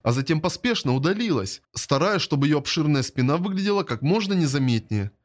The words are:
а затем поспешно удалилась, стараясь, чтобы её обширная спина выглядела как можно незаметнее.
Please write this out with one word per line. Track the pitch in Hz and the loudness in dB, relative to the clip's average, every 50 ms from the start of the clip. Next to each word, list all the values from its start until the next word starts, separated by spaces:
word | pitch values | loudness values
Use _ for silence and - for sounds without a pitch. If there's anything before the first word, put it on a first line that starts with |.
| - | -2
а | 117 | -2
затем | 117 131 131 - 160 156 | 0 0 0 0 0 0
поспешно | 160 160 - - - 247 226 - - 139 123 | 0 -2 -4 -2 -2 -2 -2 0 0 0 0
удалилась, | 131 135 170 196 214 240 220 156 113 98 - - - _ _ - | 0 0 0 0 0 -2 -2 0 -2 -2 -4 -8 -12 _ _ -10
стараясь, | 110 - - 139 135 165 202 208 180 - | -8 -4 0 0 2 2 2 0 0 -2
чтобы | - 156 139 143 147 | -2 0 2 2 2
её | 151 147 | 2 0
обширная | 139 - - 170 156 151 147 135 120 | 0 -2 -2 0 2 2 2 2 0
спина | - - - 123 131 147 | -2 -2 0 0 2 2
выглядела | 170 180 202 190 190 190 208 202 196 170 | 0 0 -2 -2 -2 0 0 0 0 -2
как | - 120 107 135 | -2 -4 -2 0
можно | 147 190 226 208 190 202 | 2 2 2 2 0 2
незаметнее. | 180 165 139 131 143 131 127 120 110 - - 110 104 98 98 - _ | 2 2 2 2 2 2 2 2 0 0 -2 -2 -2 -2 -4 -6 _